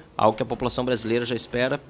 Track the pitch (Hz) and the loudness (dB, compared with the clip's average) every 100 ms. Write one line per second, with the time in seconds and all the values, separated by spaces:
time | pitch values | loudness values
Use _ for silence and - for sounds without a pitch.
0 | - - 107 107 120 120 123 - 127 120 | -8 2 2 2 -2 -2 -2 -2 0 0
1 | 107 120 120 117 - 120 127 143 | 0 0 0 -4 -4 -2 0 -2